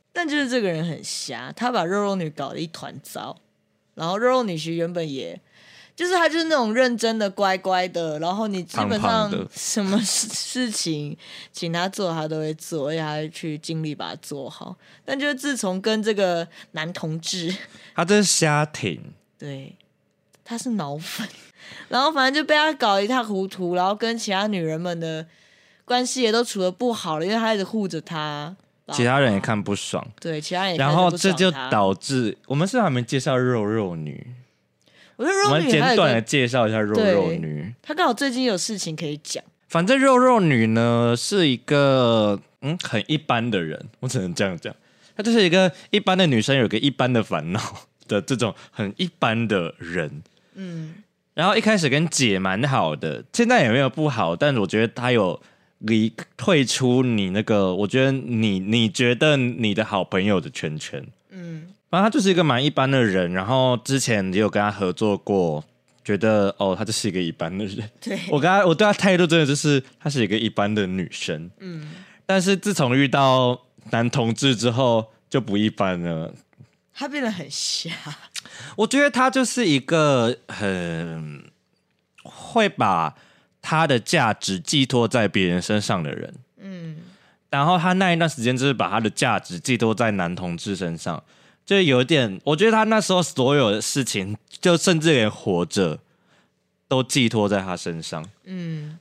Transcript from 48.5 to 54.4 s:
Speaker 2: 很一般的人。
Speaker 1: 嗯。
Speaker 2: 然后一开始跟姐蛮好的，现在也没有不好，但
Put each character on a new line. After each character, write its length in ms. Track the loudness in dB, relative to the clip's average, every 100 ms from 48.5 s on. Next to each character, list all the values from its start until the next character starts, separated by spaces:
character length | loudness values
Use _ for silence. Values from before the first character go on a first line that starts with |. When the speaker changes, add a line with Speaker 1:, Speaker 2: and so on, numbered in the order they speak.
| -4 -12
Speaker 2:
很 220 | -8 -6 -4
一 120 | -6 -2
般 280 | 0 0 0
的 260 | 0 -2 -8
人。 440 | -8 -6 -6 -8 -18 _ _
Speaker 1:
嗯。 420 | -16 -12 -12 -12 -16 -20 _ _
Speaker 2:
然 140 | -2 0
后 100 | 2
一 40 |
开 180 | 2 2
始 100 | 4
跟 200 | 2 2
姐 280 | 2 2 2
蛮 260 | 0 0
好 300 | 0 2 0 -2
的， 280 | -6 -8 -6
现 160 | 0 4
在 140 | 4
也 80 | 4
没 80 | 4
有 100 | 2
不 200 | 0 -2
好， 260 | 0 0
但 220 | 2